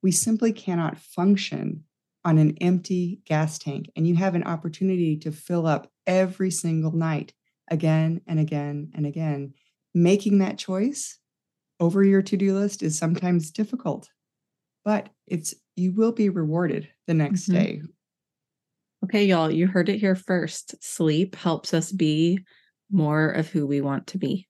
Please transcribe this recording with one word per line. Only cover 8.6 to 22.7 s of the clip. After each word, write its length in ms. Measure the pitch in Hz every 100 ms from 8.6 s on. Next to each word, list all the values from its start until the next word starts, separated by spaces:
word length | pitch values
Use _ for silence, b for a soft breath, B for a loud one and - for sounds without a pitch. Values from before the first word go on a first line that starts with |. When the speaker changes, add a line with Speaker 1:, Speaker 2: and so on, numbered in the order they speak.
| 143 147 151
Speaker 1:
and 120 | - 147
again. 480 | 143 160 143 139 - _ _ _
Making 460 | 175 170 202 202 196
that 180 | 190 202
choice 600 | - 190 226 294 - - _ _ _ _ _ _
over 240 | 170 196
your 180 | 196 196
to-do 320 | 196 196 196
list 300 | 190 202 202
is 140 | 160 156
sometimes 540 | 160 170 180 175 160
difficult, 580 | - 214 254 - 139 - _ _ _ _ _ _ _
but 260 | - 208 - _ _
it's, 260 | 175 156 - _ -
you 160 | 180
will 180 | 185 220
be 180 | 226 208
rewarded 600 | 175 156 160 175 - 156 _ -
the 60 |
next 300 | 165 147 185
Speaker 2:
Mm-hmm. 100 | -
Speaker 1:
day. 280 | 175 - - 156 _ _ _ _ _ _ _ _ _ _ _ 190
Speaker 2:
Okay, 200 | 214 202
y'all, 240 | 175 160
you 160 | 156 180
heard 200 | 185 175
it 80 | 202
here 180 | 202 185
first. 600 | - 180 165 - - -
Sleep 520 | - - 160 151 185 -
helps 380 | 175 156 -
us 180 | 165 165
be 480 | 190 160 151 165 190 185 b b